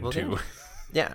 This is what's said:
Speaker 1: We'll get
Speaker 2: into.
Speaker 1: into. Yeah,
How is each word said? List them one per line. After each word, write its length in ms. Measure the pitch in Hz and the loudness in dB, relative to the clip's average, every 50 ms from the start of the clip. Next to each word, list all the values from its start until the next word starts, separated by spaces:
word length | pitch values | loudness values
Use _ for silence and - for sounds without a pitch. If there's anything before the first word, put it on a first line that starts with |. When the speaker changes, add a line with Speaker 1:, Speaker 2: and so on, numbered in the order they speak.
Speaker 1:
We'll 100 | 113 117 | 2 2
get 120 | - - - | 2 2 2
Speaker 2:
into. 100 | 85 98 | 2 2
Speaker 1:
into. 80 | - - - - - - - - - - - - | 0 0 -4 -8 -12 -16 -14 -12 -12 -10 0 2
Yeah, 200 | 156 143 - | 4 4 4